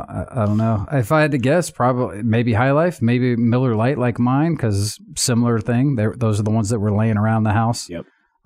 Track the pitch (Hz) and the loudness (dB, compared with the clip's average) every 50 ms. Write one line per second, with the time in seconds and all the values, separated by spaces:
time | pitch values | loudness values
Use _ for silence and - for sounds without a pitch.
0 | - - 98 104 - - - 131 104 104 107 110 110 - - 104 98 - 151 139 | -4 -6 -8 -10 -10 -6 -4 -2 0 0 2 2 2 0 0 -2 -2 -2 -2 -2
1 | 110 101 156 156 151 151 147 131 110 131 151 180 170 - - - 123 127 131 123 | 0 2 2 2 2 2 0 0 0 2 2 0 0 -2 -2 -2 0 0 0 0
2 | 127 95 82 101 113 117 107 117 120 120 110 104 127 135 139 151 170 180 160 - | -2 -4 -4 -4 -2 0 2 2 2 2 2 2 2 2 2 2 2 0 0 0
3 | 117 117 123 127 127 123 120 113 120 117 120 127 131 127 113 104 113 127 147 - | 0 0 2 2 2 0 0 2 2 2 2 2 2 2 0 2 0 0 0 0
4 | 123 120 104 113 120 123 131 139 156 170 160 - - 110 98 98 101 107 - - | 0 -2 0 0 0 0 2 2 0 0 0 0 0 0 0 0 -2 -4 -6 -10
5 | - - - - - - 120 117 120 120 117 110 104 123 117 120 135 147 135 110 | -16 -14 -8 -4 -2 0 2 2 2 2 0 0 0 0 0 2 2 0 0 0
6 | 107 123 - 123 120 110 107 101 104 107 107 113 107 98 120 107 101 107 101 104 | -2 -2 -2 -2 -2 0 0 0 0 0 0 0 0 0 -2 0 0 0 0 2
7 | 113 113 110 104 107 110 113 113 107 107 101 113 113 117 120 - - - - - | 2 2 2 0 0 0 0 0 2 2 2 2 0 0 -2 -4 -8 -12 -12 -14
8 | - _ _ _ _ _ _ _ - | -14 _ _ _ _ _ _ _ -6